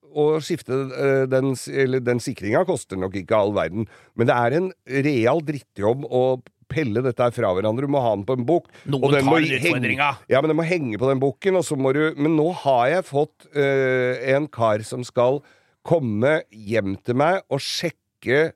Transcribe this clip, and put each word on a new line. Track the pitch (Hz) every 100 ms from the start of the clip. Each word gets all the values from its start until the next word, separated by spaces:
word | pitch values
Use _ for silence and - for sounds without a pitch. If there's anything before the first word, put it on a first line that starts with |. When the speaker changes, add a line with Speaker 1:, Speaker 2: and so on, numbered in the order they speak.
| _ 151
Speaker 1:
å | 151 156
skifte, | 139 165 - 131 135 131
eh, | 139 135 135
den | 131 135 127
s-, | -
eller | 139 135 131
den | 123 123
sikringen | 127 123 98 127 180
koster | 151 - 95
nok | 92 98
ikke | 87 110
all | 101
verden, | 101 82 92 110 - _ -
men | 120
det | 127
er | 120 147
en | 185 - -
real | 135 139 135 113 156
drittjobb | 147 147 _ - 104 127 143
å | 127 127 131 - _ _
pelle | - 143 104
dette | 131 120
her | 123
fra | 117 110
hverandre. | 92 107 113
Du | 139
må | 143
ha | 120 101
den |
på | 98 127
en | 120
bok, | 170 - - -
Speaker 2:
Noen | 135
Speaker 1:
og | 131
den | 143 135
må | 160
Speaker 2:
tar |
Speaker 1:
henge, | 156 131
Speaker 2:
utfordringa. | 170 - 127 131 143 131 _
Speaker 1:
ja, | 127
men | 156
den | 156
må |
henge | 165 180 135 104
på | 127
den | 135
boken, | 139 131 196 185
og | 165
så | 147
må | 135
du, | 135 156 143
men | 147 160
nå | 156 180
har | 139 127 123
jeg | 175
fått, | 180 139 151 _ -
eh, | 147 139 135 131 127 127 127 135 135
en | 151
kar | - 113 107
som | 107 127
skal | 123 - 123 143 _ _ _ _ -
komme | 165 127 104 127 156 -
hjem | 107 104 110 98 98
til | - 123
meg | 151 190 -
og | 139
sjekke | - - 170 - _ _ - 135 160